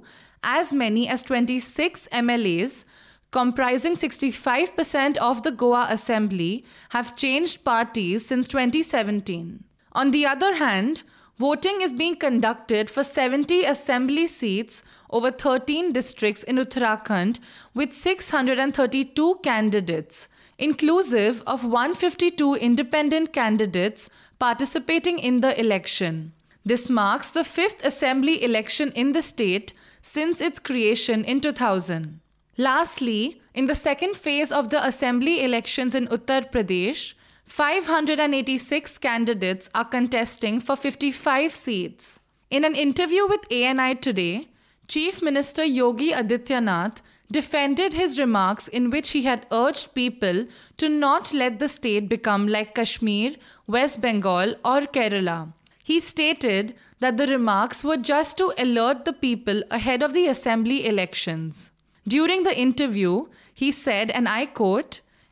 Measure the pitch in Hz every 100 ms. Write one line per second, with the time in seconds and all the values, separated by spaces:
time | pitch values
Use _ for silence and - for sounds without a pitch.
0 | - - - _ - 277 339 285 226 220
1 | 247 240 - 247 240 254 - - 339 -
2 | - 240 240 240 202 170 240 - - -
3 | - _ _ 254 247 247 247 247 320 349
4 | 294 - 277 - - 247 359 - 320 285
5 | 277 285 240 240 311 233 240 240 247 220
6 | - 220 214 185 170 220 - - - 240
7 | 240 - 269 269 349 - 277 233 233 233
8 | 175 208 - 254 247 269 247 311 320 262
9 | 208 208 196 170 170 - - _ _ -
10 | 269 285 285 269 381 339 277 190 220 320
11 | - - - - 269 294 370 403 370 247
12 | 330 339 294 233 220 233 - 214 214 -
13 | 277 - 262 277 285 359 349 277 - 247
14 | 262 294 339 - 226 190 226 - - -
15 | - 233 247 262 285 254 262 302 349 254
16 | - - 214 208 - 262 262 262 233 214
17 | 220 196 185 240 - - - 233 294 -
18 | 349 370 - 302 254 254 277 277 247 269
19 | 269 - 320 370 285 220 214 208 175 160
20 | 156 - - _ - - 294 - 302 349
21 | 302 233 208 233 - 254 240 233 269 349
22 | 359 - 349 349 285 269 240 240 277 302
23 | 294 311 320 285 226 214 214 180 196 214
24 | - - - - 247 233 269 320 247 330
25 | 349 349 247 247 254 - 226 190 - -
26 | 180 160 160 - _ _ 202 240 240 233
27 | 202 240 - 330 - - 415 - 262 -
28 | 269 262 277 320 247 220 214 - 294 -
29 | 269 294 - - 208 190 - - - -
30 | - 302 320 339 330 - - 254 214 233
31 | - 220 220 269 294 262 247 190 175 165
32 | 156 156 _ _ _ - 262 269 339 -
33 | 240 214 247 - _ - 262 294 302 285
34 | 370 403 311 285 302 285 233 294 262 247
35 | 247 247 247 339 262 233 226 - 254 262
36 | 240 233 - 269 262 247 190 180 190 302
37 | - - _ _ - - 294 359 311 330
38 | 302 302 294 269 254 262 - 294 294 -
39 | 262 233 233 214 185 185 - - 240 254
40 | 240 247 233 - 214 226 - 277 277 277
41 | 277 262 311 269 311 - - 202 170 -
42 | - - _ _ - 269 311 302 285 269
43 | 349 359 403 415 415 247 247 262 262 262
44 | 269 190 175 196 320 _ _ _ - 302
45 | 330 - 320 277 277 - 311 262 247 233
46 | 302 285 214 240 240 254 220 175 190 -
47 | - _ - 277 - 302 277 285 370 311
48 | 359 262 262 214 190 214 - 240 240 285
49 | 311 302 254 240 - 226 269 - - 254
50 | 247 240 196 180 240 - - - 311 302
51 | 285 311 - 294 247 214 285 - 240 208
52 | 208 233 220 202 208 214 214 - 226 -
53 | 220 208 240 302 - - - 233 277 269
54 | 240 214 190 180 202 - 233 277 285 277
55 | 220 202 185 165 160 - _ _ - 330
56 | 330 - 302 269 247 196 214 - - -
57 | 254 233 285 269 233 196 247 - 285 311
58 | 233 285 302 - 370 - 254 233 233 277
59 | 339 - 254 233 214 208 - 226 214 247
60 | 285 302 349 262 247 226 226 269 226 208
61 | 185 - - 165 160 147 - _ _ _
62 | - 269 330 370 359 294 254 247 277 208
63 | 185 190 330 - - - 269 277 277 202
64 | 220 254 240 214 285 - 196 208 - -
65 | _ _ _